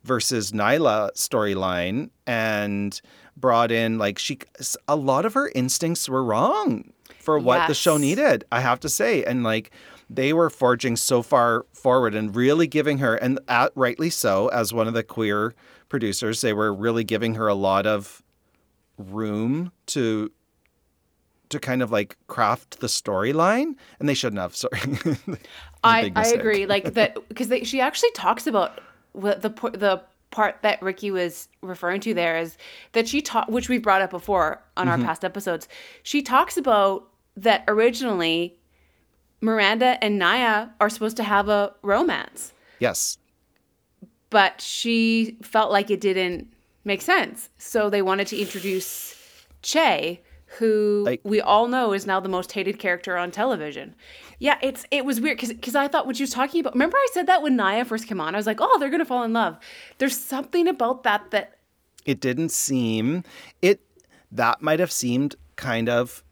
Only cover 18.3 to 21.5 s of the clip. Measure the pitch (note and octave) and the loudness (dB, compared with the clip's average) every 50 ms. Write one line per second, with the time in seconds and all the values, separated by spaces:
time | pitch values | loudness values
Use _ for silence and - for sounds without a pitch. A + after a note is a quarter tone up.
18.3 | _ _ _ _ _ _ _ _ _ _ _ _ _ - G#2 F#2 G2 G#2+ A2 G#2+ | _ _ _ _ _ _ _ _ _ _ _ _ _ -18 -16 -10 -8 -6 -4 -4
19.3 | G#2 G#2 A2 A#2 C#3 D#3+ F3 F3 _ _ _ - - C#3+ B2 A2+ A2 G#2+ A2 G#2+ | -2 -2 -2 -2 -2 -4 -4 -8 _ _ _ -8 -4 -2 -2 -2 -2 -2 -4 -6
20.3 | _ _ _ _ _ _ _ _ _ _ _ _ _ _ _ _ _ _ _ _ | _ _ _ _ _ _ _ _ _ _ _ _ _ _ _ _ _ _ _ _
21.3 | _ _ _ _ | _ _ _ _